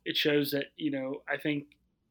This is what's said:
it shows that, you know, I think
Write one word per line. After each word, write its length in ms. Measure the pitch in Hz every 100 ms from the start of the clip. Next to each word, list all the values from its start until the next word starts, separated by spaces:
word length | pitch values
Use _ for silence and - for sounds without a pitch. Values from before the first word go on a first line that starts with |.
it 120 | - 160
shows 340 | 156 147 143
that, 160 | 143 139 -
you 140 | 156
know, 320 | 139 131 139 -
I 40 | 139
think 300 | 156 147 143 _ _ _ _